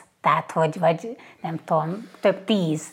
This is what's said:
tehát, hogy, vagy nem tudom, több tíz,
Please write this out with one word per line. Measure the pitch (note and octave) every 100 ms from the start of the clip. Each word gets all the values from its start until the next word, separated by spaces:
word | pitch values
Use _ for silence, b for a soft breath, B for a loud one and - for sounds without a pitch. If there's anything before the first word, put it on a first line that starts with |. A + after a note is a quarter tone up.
| - _
tehát, | D#3 D#3 -
hogy, | E3+ D#3+ F3+
vagy | E3 E3 A3+ B3+ B B
nem | E3+ D#3+ -
tudom, | D#3+ D#3+ G3+ - -
több | G3 F#3 -
tíz, | G#3 E3 D3+ -